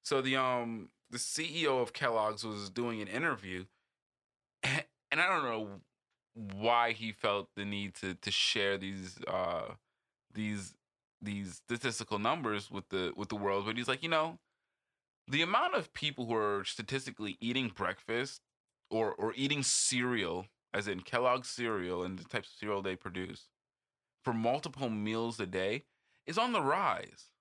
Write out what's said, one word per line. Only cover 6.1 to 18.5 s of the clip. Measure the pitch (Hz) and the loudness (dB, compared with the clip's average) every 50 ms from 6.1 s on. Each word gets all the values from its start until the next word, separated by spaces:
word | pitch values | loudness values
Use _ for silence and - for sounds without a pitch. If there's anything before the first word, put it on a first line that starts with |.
| _ _ _ _ _ 117 107 98 95 | _ _ _ _ _ -12 -10 -8 -6
why | 101 107 117 120 120 120 117 | 2 4 6 6 6 6 4
he | 113 107 113 113 | 2 -2 -4 -6
felt | 104 - - 107 101 101 98 - _ | 0 4 4 6 6 4 0 -2 _
the | 101 101 | -4 -4
need | 101 101 101 101 98 90 | -2 -2 -2 -2 -4 -6
to, | - - 95 92 | -4 -4 -4 -4
to | - - 104 | -2 -2 0
share | 101 - - - - 110 101 101 101 | 2 4 4 4 4 4 4 4 4
these, | 95 95 95 98 95 92 92 - - - | 2 0 -4 -6 -6 -8 -10 -10 -8 -6
uh, | - 92 92 90 85 87 82 60 55 - - _ _ _ _ _ _ _ _ _ _ - | -2 0 0 2 2 0 -2 -2 -4 -8 -12 _ _ _ _ _ _ _ _ _ _ -6
these, | 104 107 107 107 101 95 90 - _ _ _ _ _ _ _ _ _ | -4 -2 -2 -2 -4 -6 -10 -14 _ _ _ _ _ _ _ _ _
these | - 104 101 101 98 92 85 | -6 -4 -4 -4 -4 -6 -10
statistical | - _ - 117 117 - 123 110 - 113 - 110 101 | -14 _ -6 -6 -2 0 -2 -2 -2 -4 -2 -2 0
numbers | 104 120 147 170 135 110 107 101 101 - | 2 2 0 2 0 -2 -2 -2 -4 -6
with | - 98 92 _ | -8 -8 -6 _
the, | - 95 90 90 - | -2 0 0 0 -2
with | - 104 98 | -4 -6 -4
the | 113 | -4
world, | 104 101 98 98 101 101 | -2 0 2 2 2 0
but | 107 113 | -2 -4
he's | 120 123 | -2 -2
like, | 131 127 135 156 | -2 -2 -2 -2
"You | 165 | 0
know, | 165 156 156 165 170 170 _ _ _ _ _ _ _ _ _ _ _ _ _ _ _ _ _ | 0 0 0 0 -4 -10 _ _ _ _ _ _ _ _ _ _ _ _ _ _ _ _ _
the | - 131 147 | -2 2 2
amount | 165 175 202 240 330 359 - | 2 4 4 4 4 4 2
of | - 165 - _ | 0 -2 -4 _
people | - - 147 139 - 123 | -4 -4 -4 -2 -2 -2
who | 113 117 | 0 2
are | 110 107 104 101 101 95 | 2 4 2 2 0 -2
statistically | - - - 110 - 135 135 131 131 120 - 107 101 - - | -4 -6 -6 -6 -4 -4 -4 -4 -6 -8 -6 -6 -6 -6 -4
eating | 110 117 123 135 131 113 95 | -4 -2 0 0 -2 -2 -2
breakfast | - 98 87 92 - - - 113 120 131 135 - - _ _ | -2 -2 -2 -2 -2 -6 -2 -2 -2 -2 -4 -8 -14 _ _